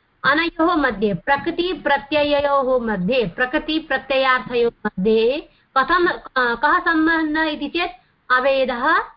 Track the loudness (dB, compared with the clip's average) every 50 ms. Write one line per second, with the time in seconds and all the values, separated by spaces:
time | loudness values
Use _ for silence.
0 | _ _ _ _ 0 0 2 2 0 -2 -2 0 0 2 2 2 0 0 -2 0
1 | -2 -2 -2 -2 -2 -2 -2 0 -2 -4 -4 -4 -4 -4 -4 -4 -2 0 0 -2
2 | -2 -2 -2 0 0 2 2 0 2 2 2 2 2 2 0 0 0 -2 -2 -2
3 | -2 0 0 0 0 -2 -2 -4 -4 -2 -2 -2 -4 -2 -4 -4 -4 -4 -4 -4
4 | -4 -2 -2 0 2 2 2 0 -2 -2 -2 0 0 0 -2 _ -8 -8 -4 -2
5 | 0 2 2 4 4 2 0 -2 -6 -10 _ _ _ _ 0 0 2 2 2 2
6 | 2 2 0 -2 -8 -8 -2 -2 0 0 0 0 2 2 2 2 2 0 0 2
7 | 2 2 2 2 0 0 -2 -2 -2 -2 -4 -4 -6 -6 -4 -4 -4 -4 -6 -12
8 | _ _ _ _ _ -2 0 2 2 2 2 2 0 0 -2 -2 0 2 2 0
9 | 0 -4 -10